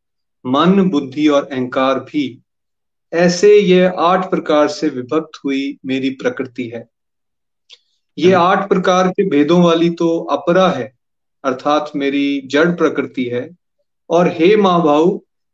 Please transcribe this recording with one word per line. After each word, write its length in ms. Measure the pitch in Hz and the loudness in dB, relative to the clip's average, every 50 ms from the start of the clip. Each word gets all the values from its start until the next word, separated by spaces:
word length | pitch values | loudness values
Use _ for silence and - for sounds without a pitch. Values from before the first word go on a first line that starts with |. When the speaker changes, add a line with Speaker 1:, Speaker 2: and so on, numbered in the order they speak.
| _ _ _ _ _ _ _ _ - | _ _ _ _ _ _ _ _ -6
Speaker 1:
मन, 440 | 127 131 143 160 180 196 196 185 175 | -4 0 2 2 2 2 2 2 0
बुद्धि 380 | 147 143 135 131 123 151 151 | 0 -2 -4 -6 -4 -2 0
और 200 | 151 143 135 - - | 2 2 0 -2 -4
अहंकार 480 | 139 127 123 123 - 135 131 131 135 127 | -6 -6 -6 -4 -4 -2 -2 0 -2 -4
भी, 440 | 123 - - 151 139 117 - - _ _ _ _ _ _ _ _ _ _ _ _ _ _ - | -6 -6 -6 -6 -6 -6 -8 -14 _ _ _ _ _ _ _ _ _ _ _ _ _ _ -2
ऐसे 460 | 165 175 180 175 175 208 208 208 208 | 0 0 0 2 4 4 6 6 6
ये 320 | 202 180 180 180 180 180 180 | 6 4 4 4 4 2 0
आठ 320 | - 156 175 185 185 180 - | 0 0 0 0 0 -2 -2
प्रकार 380 | 185 170 - - 156 151 147 | -4 -4 -2 0 0 2 2
से 220 | 147 - - 165 156 | 0 -2 -4 -4 -4
विभक्त 500 | 135 127 120 120 147 160 160 - - - - | -4 -6 -6 -6 -4 -6 -6 -6 -10 -10 -6
हुई 340 | 139 139 135 139 139 147 - - | -6 -4 -4 -4 -6 -8 -10 -8
मेरी 240 | 131 131 135 131 135 | -6 -4 -4 -4 -4
प्रकृति 580 | 131 - 131 123 123 - 131 120 - - 123 113 | -6 -4 -6 -6 -4 -6 -8 -10 -10 -10 -10 -10
है। 200 | 117 117 113 _ _ _ _ _ _ _ _ _ _ _ _ _ _ _ _ _ - _ _ _ _ _ _ _ _ - | -12 -14 -16 _ _ _ _ _ _ _ _ _ _ _ _ _ _ _ _ _ -20 _ _ _ _ _ _ _ _ 0
ये 140 | 151 185 190 | 2 4 4
Speaker 2:
हम्म। 120 | 180 170 | 4 4
Speaker 1:
आठ 240 | 180 196 196 196 - | 2 2 0 0 0
प्रकार 380 | 196 185 180 185 180 185 185 | -2 0 2 2 2 2 2
के 220 | 185 180 - 196 151 | 0 0 -2 -2 0
भेदों 340 | 139 143 147 147 170 180 175 | 2 2 2 2 4 4 4
वाली 260 | 170 165 170 165 170 | 4 4 2 2 0
तो 300 | 170 - 170 165 165 165 | 0 -2 -2 -2 -2 -4
अपरा 500 | 170 - 147 143 - 175 175 185 185 180 | -4 -4 -6 -4 -2 0 2 2 2 2
है, 240 | 135 131 117 - - _ _ _ _ _ _ _ _ _ - | 0 -4 -8 -10 -14 _ _ _ _ _ _ _ _ _ -6
अर्थात 480 | 135 123 127 - 147 147 151 151 - - | -6 -6 -4 -2 -2 -2 -2 -2 -6 -6
मेरी 460 | 147 139 139 139 143 143 143 143 139 | -4 -4 -2 -2 -2 -2 -2 -4 -6
जड़ 300 | 135 123 131 143 165 175 | -6 -2 0 0 2 0
प्रकृति 520 | 170 170 165 143 - 147 131 - - 135 123 | 0 0 -2 -2 -2 -4 -6 -6 -6 -8 -6
है। 320 | 120 120 123 135 160 180 _ _ _ _ _ _ _ _ _ _ - | -6 -6 -8 -8 -10 -14 _ _ _ _ _ _ _ _ _ _ -2
और 180 | 165 170 180 | 0 0 2
हे 280 | 160 - - 160 185 220 | 0 0 2 2 4 4
महाभाव, 680 | 208 202 185 175 170 156 151 147 151 160 180 202 - - _ _ _ _ _ | 4 4 2 2 2 2 2 2 2 2 0 0 -2 -8 _ _ _ _ _